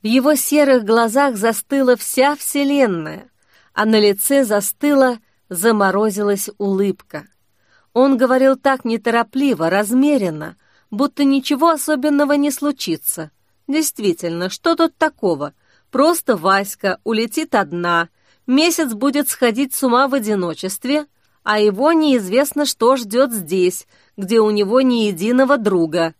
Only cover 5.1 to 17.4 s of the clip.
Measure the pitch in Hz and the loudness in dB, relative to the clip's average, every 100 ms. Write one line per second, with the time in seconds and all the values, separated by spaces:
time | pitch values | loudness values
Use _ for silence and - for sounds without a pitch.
5.1 | 233 _ _ _ 175 214 220 196 190 214 | 0 _ _ _ -2 0 2 2 2 -2
6.1 | 196 208 196 202 - 202 190 202 190 _ | -2 -2 -2 -6 -6 -2 0 0 -4 _
7.1 | - - _ _ _ _ _ _ 233 269 | -16 -16 _ _ _ _ _ _ 0 2
8.1 | 254 247 254 269 269 277 285 226 226 233 | 2 2 4 2 2 0 -2 -2 -4 -2
9.1 | 233 226 262 277 180 165 190 208 254 285 | -2 -2 -2 0 0 0 0 0 2 2
10.1 | 277 185 156 165 - _ _ _ 208 277 | 2 -2 -6 -12 -14 _ _ _ -4 -4
11.1 | - 277 277 262 269 339 311 - 302 294 | 0 0 0 -2 0 2 0 -2 -2 0
12.1 | 285 285 285 285 277 294 277 - 160 - | 0 2 0 0 -2 -4 -4 -6 -6 -6
13.1 | - 151 _ _ _ - 294 302 - 208 | -8 -12 _ _ _ -6 -4 -2 -2 -2
14.1 | 165 170 170 185 - 330 330 330 _ 311 | -2 -6 -6 -6 -4 -2 0 0 _ -4
15.1 | _ 196 151 143 _ _ _ _ 254 302 | _ -2 -2 -6 _ _ _ _ 2 2
16.1 | 339 - 208 170 196 202 - 202 - - | 2 -2 -2 2 0 -2 -6 -4 -4 -4
17.1 | 220 226 - | -2 -2 -4